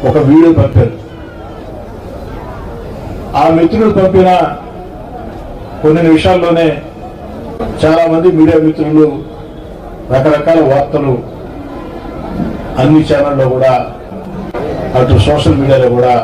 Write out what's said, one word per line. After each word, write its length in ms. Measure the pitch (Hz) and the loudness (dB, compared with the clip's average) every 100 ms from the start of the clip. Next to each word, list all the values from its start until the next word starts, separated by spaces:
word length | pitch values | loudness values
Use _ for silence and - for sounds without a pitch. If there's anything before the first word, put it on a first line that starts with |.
| 127 | 2
ఒక 100 | 151 135 | 2 6
వీడియో 220 | 151 165 165 | 6 6 4
పంపారు. 340 | - 127 117 - - - - - - - - - - - - - - - - - - - - - - - - 139 | 4 4 2 -2 -14 -16 -16 -14 -16 -16 -14 -14 -14 -16 -14 -14 -12 -12 -12 -12 -12 -12 -12 -12 -12 -10 -6 0
ఆ 40 | 156 165 | 4 4
మిత్రుడు 320 | 170 214 220 196 | 4 4 2 4
పంపిన 340 | 185 190 185 180 151 - - - - - - - - - - - - - | 4 4 4 4 2 -4 -12 -14 -14 -14 -14 -14 -12 -12 -14 -14 -14 -2
కొన్ని 200 | 156 160 165 | 2 2 4
నిమిషాల్లోనే 600 | 156 190 180 170 165 165 143 - - - - - - - - - - | 4 4 2 2 2 2 -2 -8 -16 -16 -16 -14 -14 -12 -8 -8 -2
చాలా 220 | 156 160 165 | 2 4 2
మంది 160 | 160 180 160 | 4 2 4
మీడియా 200 | 156 165 156 | 4 6 2
మిత్రులు 400 | 156 151 151 151 143 - - - - - - - - - | 0 2 4 4 2 -10 -14 -14 -16 -16 -16 -16 -16 -2
రకరకాల 480 | 127 156 147 147 165 143 | 0 2 2 2 2 4
వార్తలు 440 | 135 139 147 139 120 - - - - - - - - - - - - - - - - | 2 0 -2 -2 -2 -4 -14 -14 -14 -14 -14 -14 -14 -12 -12 -10 -6 -6 -6 -10 -2
అన్ని 200 | 135 156 139 | 4 4 4
ఛానళ్ళలో 380 | 147 143 139 131 | 0 0 2 0
కూడా, 180 | 127 131 127 - - - - - - - - - - - - | 2 2 2 -2 -10 -14 -14 -12 -12 -10 -8 -6 -6 -4 0
అటు 160 | 127 - - | 2 4 4
సోషల్ 320 | 147 165 139 | 2 2 2
మీడియాలో 280 | 135 135 127 123 | 2 4 4 2
కూడా 180 | 123 123 | 2 2